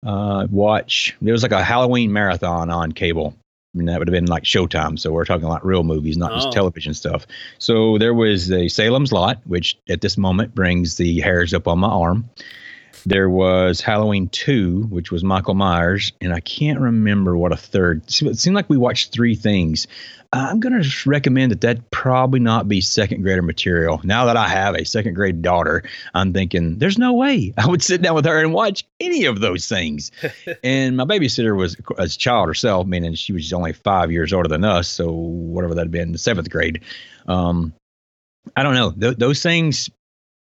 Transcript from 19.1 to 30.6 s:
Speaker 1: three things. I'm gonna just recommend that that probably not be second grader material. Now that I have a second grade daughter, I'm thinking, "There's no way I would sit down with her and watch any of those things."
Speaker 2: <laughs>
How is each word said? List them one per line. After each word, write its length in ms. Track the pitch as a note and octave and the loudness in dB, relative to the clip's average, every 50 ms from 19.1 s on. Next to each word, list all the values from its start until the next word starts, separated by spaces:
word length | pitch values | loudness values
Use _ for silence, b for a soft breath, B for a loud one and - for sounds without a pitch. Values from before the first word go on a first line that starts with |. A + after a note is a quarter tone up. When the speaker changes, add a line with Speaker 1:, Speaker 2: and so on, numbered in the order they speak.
| - | 0
Speaker 1:
three 220 | A#2 A#2+ A#2 A2 | 0 2 2 2
things. 520 | - - G#2+ G#2 F#2 E2+ D#2+ D#2+ - - - B B B B B B B B - | 2 2 2 2 2 2 2 0 -2 -4 -6 B B B B B B B B -4
I'm 260 | C3 C3+ - G3 A3+ | -2 -2 0 0 0
gonna 220 | A3 B3+ B3+ A3+ | 0 2 2 2
just 240 | D#3 C3+ - - - | 0 0 -2 -2 0
recommend 480 | C3+ C#3+ C#3+ C#3 - B2+ C3 C3 B2 G2+ | 0 2 2 4 4 4 4 4 2 2
that 80 | - | 2
that 300 | - A#2 B2 A#2+ - - | 2 2 0 0 -4 -8
probably 500 | - - - C3 B2+ B2+ B2+ C3 C3 B2+ | -8 -4 0 2 2 4 4 4 4 4
not 260 | A#2+ A2+ A2+ A#2 - | 4 4 4 2 2
be 140 | G2+ G#2 F#2+ | 2 0 0
second 400 | - - - A2 G2+ F#2+ - - F2+ | 0 0 0 0 0 0 0 -2 0
grader 200 | F#2+ F#2+ F#2 F2 | 0 2 2 2
material. 580 | E2 D#2+ - - G2 F2 E2+ E2 E2 D#2 D2 - | 0 -2 -2 0 0 2 2 2 2 0 0 0
Now 200 | F2+ G#2 A#2+ B2+ | 0 0 2 2
that 140 | A#2+ A#2 A#2 | 2 2 2
I 100 | A2 F#2 | 2 0
have 260 | G2 F#2+ G2 G2+ F2 | 0 0 0 0 0
a 100 | D#2+ D#2 | -2 -4
second 280 | - - A2+ G#2 A2 F2 | -2 -2 -2 -2 -2 -2
grade 280 | F#2 G2+ F#2+ F2 E2 E2 | 0 0 0 0 0 0
daughter, 400 | F2 F2+ F2 D#2+ D#2 D#2+ D#2 - B B B B B B | 2 2 2 2 2 0 -2 -4 B B B B B B
I'm 180 | F2+ F#2+ F#2+ F2+ | -2 0 0 0
thinking, 460 | G2 F#2 F2 - F2 E2+ E2 D#2+ A2 | 0 -2 0 0 0 0 0 -2 0
"There's 180 | C#3+ G3 G3 | 0 0 2
no 160 | A3+ B3+ B3 B3 | 2 2 2 2
way 400 | A#3+ C4 C#4+ C4+ F#3+ G#2 F2+ - - | 2 2 2 2 0 0 -2 -2 0
I 80 | A2+ | 2
would 160 | C#3 F3+ F3 - | 2 2 2 0
sit 180 | - F3+ E3+ | 0 0 0
down 140 | F3+ E3+ E3 | 2 2 2
with 100 | D#3 C#3+ | 2 2
her 160 | D#3+ D#3 D#3 | 2 2 2
and 140 | D#3 D#3+ E3 | 2 2 2
watch 300 | F#3+ A3+ G3+ - - - _ _ - | 0 0 0 -2 -4 -10 _ _ -8
any 260 | E4+ F4+ F4 D4 F#3+ | -4 -2 -2 0 0
of 120 | C3+ A2 G2 | 0 0 0
those 280 | A2 G2 F2+ F2 - - | -2 -2 -2 -2 -4 -4
things." 420 | A2 F#2 E2+ D#2 D2 D2 D2+ - - | -4 -2 -2 -4 -6 -8 -10 -12 -12
Speaker 2:
<laughs> 480 | - - C#3+ - - - F3 E3 - | -10 -10 -10 -10 -10 -12 -12 -10 -6